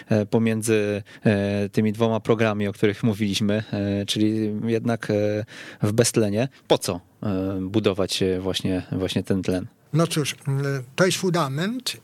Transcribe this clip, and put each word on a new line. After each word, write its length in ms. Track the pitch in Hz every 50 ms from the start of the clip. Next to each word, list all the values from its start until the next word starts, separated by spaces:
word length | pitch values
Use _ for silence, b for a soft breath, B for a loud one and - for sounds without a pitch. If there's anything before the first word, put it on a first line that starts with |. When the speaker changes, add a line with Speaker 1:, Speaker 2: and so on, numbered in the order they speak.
| B -
Speaker 1:
e, 180 | 113 107 104
pomiędzy, 760 | - - 113 113 113 110 110 107 113 110 107 104 104 104 101 101 B B B -
e, 440 | 120 104 101 101 101 101 101 101 98
tymi 240 | - 110 107 110
dwoma 280 | 104 110 117 113 110 107
programami, 480 | - - 117 107 113 110 104 104 104 101
o 40 |
których 300 | 95 - - 104 95 -
mówiliśmy, 640 | - 113 101 101 110 101 92 - 110 101 104 110 104 -
e, 340 | 110 104 101 101 98 101 101
czyli 480 | - - 107 107 107 110 110 107 104 107 104 107
jednak, 440 | 117 113 113 117 120 113 107 - -
e, 80 | 107 104 104 104 104 104 107 B B B B B B B
w 100 | - 104
beztlenie. 560 | 104 120 117 - - 120 110 101 101 107 131 139 B B B -
Po 100 | 160 -
co, 220 | - - 90 90 - _ _ _
e, 360 | - 107 95 92 95 95 98 95
budować, 600 | 92 92 104 110 104 104 92 98 92 - - -
e, 180 | 98 92 92 92
właśnie, 420 | 95 92 90 - - 95 92 90 87 -
właśnie 300 | - 95 92 90 - 101
ten 200 | 95 - 101 95
tlen? 240 | 87 - 92 90 - - - _ _ _
Speaker 2:
No 140 | - 156 165
cóż, 280 | 165 - 160 135 - - - - 143
m, 140 | 139 139 143 139 139 135 127 123 -
to 100 | - 185
jest 120 | 190 185 -
fundament, 800 | 190 190 165 170 151 135 135 147 180 208 247 254 240 - - -